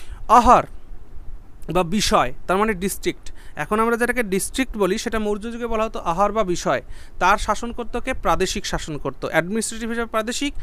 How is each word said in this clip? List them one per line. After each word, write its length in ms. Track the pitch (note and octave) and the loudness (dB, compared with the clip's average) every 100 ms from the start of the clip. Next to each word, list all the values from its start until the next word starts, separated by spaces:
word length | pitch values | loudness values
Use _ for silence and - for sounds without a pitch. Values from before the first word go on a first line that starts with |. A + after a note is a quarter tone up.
| - - - | -8 -6 6
আহার 360 | G#3+ A3+ G#3 - - - - - - - - - - - | 6 8 6 6 -6 -10 -10 -8 -10 -8 -10 -10 -10 -2
বা 100 | E3 | 0
বিষয়, 500 | E3+ G3+ - G#3 B2+ - - | 2 2 4 4 2 0 0
তার 100 | F#3 | 2
মানে 160 | A3 | 2
ডিস্ট্রিক্ট। 600 | G3 F#3+ - F3+ - - - - - | 0 -2 -2 -4 -4 -6 -10 -10 -8
এখন 240 | D3 G#3+ | -2 2
আমরা 180 | A3+ A#3 | 2 2
যেটাকে 260 | A#3 A#3+ | 0 0
ডিস্ট্রিক্ট 540 | G#3 F#3+ - - C4 A3 | 0 0 -2 -2 -2 0
বলি, 200 | F#3+ G#3+ | 0 2
সেটা 220 | A#3+ A3+ | -2 -2
মৌর্য 320 | G#3 G#3 A3 | -2 -2 -4
যুগে 160 | A#3 A#3 | -6 -2
বলা 160 | A3+ | 0
হতো 160 | A3 - | 0 -2
আহার 320 | - E3+ G#3 | -2 2 2
বা 120 | G#3 | 2
বিষয়। 380 | G3 E3+ F3+ C3 - - - - | 0 0 0 0 -2 -10 -10 0
তার 180 | F#3 G#3 | 4 4
শাসন 340 | - G#3 A#3 | 2 -2 -2
করত 260 | A#3 A3+ A#3+ | -6 -4 -4
কে? 160 | C4 | -2
প্রাদেশিক 520 | C4 G3 E3 F#3 G#3 - | -2 2 2 2 -2 -2
শাসন 320 | E3 - D3 | -4 -4 -4
করত, 280 | C#3 C3 C#3+ | -4 -4 0
অ্যাডমিনিস্ট্রেটিভ 640 | D#3+ E3+ A3 G#3+ A3+ A#3 | 0 2 0 -2 -4 -4
হিসেবে 160 | A#3 A#3 | -4 -2
প্রাদেশিক, 480 | A3 A3 A#3+ C#4+ - | -2 -2 0 -2 0